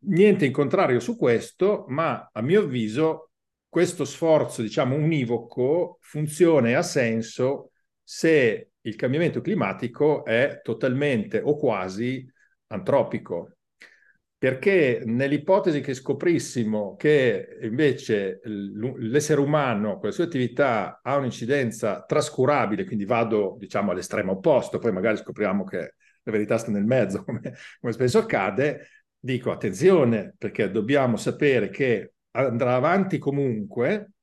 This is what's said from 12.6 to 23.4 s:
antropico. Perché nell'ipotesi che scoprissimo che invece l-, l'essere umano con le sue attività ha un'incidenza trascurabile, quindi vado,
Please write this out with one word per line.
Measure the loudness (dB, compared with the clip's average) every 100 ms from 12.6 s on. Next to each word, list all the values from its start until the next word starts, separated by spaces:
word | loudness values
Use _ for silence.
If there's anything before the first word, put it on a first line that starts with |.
| _
antropico. | -8 0 0 0 -4 -6 -10 -10 _ _ _ -20 _ _ _ _ _
Perché | -2 0 2 4 4 2 -2
nell'ipotesi | -2 0 -2 2 2 2 -2
che | -4
scoprissimo | -8 -4 -2 0 0 -2 -4 -2 -2 -4 -2
che | 4 4 4 0 -6 -10
invece | -6 2 2 0 -2 -2 -2 -6
l-, | -10 -8 -8 -6 -8 -6 0
l'essere | 0 2 0
umano | 2 2 0 0 -2 -4
con | -6
le | -4
sue | -4
attività | -2 -2 0 2 2 -4 -8
ha | -4 -2
un'incidenza | -2 -6 -2 -2 -2 -4 -4 -4 -2
trascurabile, | -2 -2 0 2 2 0 -2
quindi | -4 -4 -2
vado, | 0 2 0